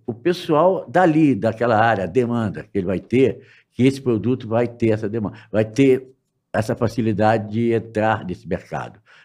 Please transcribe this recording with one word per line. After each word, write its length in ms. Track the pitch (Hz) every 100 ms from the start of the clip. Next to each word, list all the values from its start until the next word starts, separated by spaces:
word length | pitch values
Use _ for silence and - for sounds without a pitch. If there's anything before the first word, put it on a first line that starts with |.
| -
o 60 |
pessoal 720 | 113 175 180 - 151 175 185 -
dali, 480 | 165 185 156 151
daquela 440 | 113 110 104 120 107
área, 220 | 113 107
a 20 | 92
demanda 560 | 127 120 117 110 76 -
que 60 | 101
ele 100 | 90
vai 140 | 92
ter, 400 | - 120 127 - - - _
que 140 | - 127
esse 120 | 135
produto 440 | 131 113 98 127 110
vai 220 | 113 120
ter 220 | 117 113
essa 180 | 107 110
demanda, 300 | 113 101 - -
vai 140 | 101
ter 440 | 113 110 139 127 - _ _ _ _
essa 240 | 95 107 120
facilidade 720 | 110 - 110 107 107 113 104
de 220 | 107 117
entrar 500 | 117 113 110 107 104
nesse 240 | 90 92 -
mercado. 540 | 87 - 76 60 - _ -